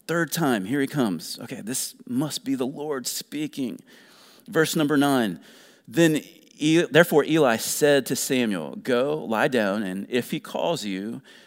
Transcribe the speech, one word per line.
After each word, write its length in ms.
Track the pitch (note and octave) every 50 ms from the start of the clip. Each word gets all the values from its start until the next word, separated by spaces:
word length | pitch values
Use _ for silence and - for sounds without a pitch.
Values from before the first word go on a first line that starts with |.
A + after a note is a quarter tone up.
| -
Third 240 | - D#3+ E3+ E3+ D#3+
time, 340 | - E3 E3 C#3 B2 G#2 F#2
here 160 | F#2+ C3+ D3
he 60 | C3+
comes. 500 | C3+ - D3 B2 G#2 F2 D#2+ - - - - A#2
Okay, 180 | - C3+ -
this 320 | G2+ - C3 - - - - - -
must 360 | - B2 B2+ D#3 D3 - - -
be 120 | C3+ C3+
the 100 | B2+ C3
Lord 400 | B2 - D3 C#3+ D#3 C#3+ C3 A#2+
speaking. 760 | - - - - - - D3 D#3 C#3+ - C#3 C3+ A2+ E2+ - - _ - - - - - - - - - - -
Verse 280 | - G2+ E3 D#3 - -
number 220 | E3 D3+ D3 D3+
nine, 420 | C#3 C#3+ C#3+ C#3 B2+ A#2 G2+ E2+ - - - - - - - - _ _
"Then 340 | - A2+ D#3 E3+ D#3+ D#3 C3+ D#2+ F#2+ F#2 - - - _
E-, 280 | - C#3+ D3+ D#3+ E3 E3+ -
therefore 320 | - D#3 F3 - F3+ D3 C3+
Eli 320 | - D#3 D#3+ D3 B2 A2+
said 480 | A2+ - - - - D3+ D3 C#3+ C#3 B2
to 80 | - C3+
Samuel, 600 | - - - C#3 B2+ A#2+ A2 G2 F2 D#2 C#2 B1+
'Go, 480 | G#2 - C3 B2+ A#2+ C3 D3 D3+ D#3 -
lie 240 | G2+ A2+ G#2+ B2
down, 340 | D3+ B2+ A#2 G#2+ G2 F#2+ G#2+ G#2+
and 220 | F#2 F#2 G2 G2+ -
if 220 | A#2 B2 A#2 -
he 80 | - D#3+
calls 440 | - - - - - E3+ E3+ - G#2
you, 380 | G#2 F#2+ F#2 G2 A2 A#2+ C3 - - - - -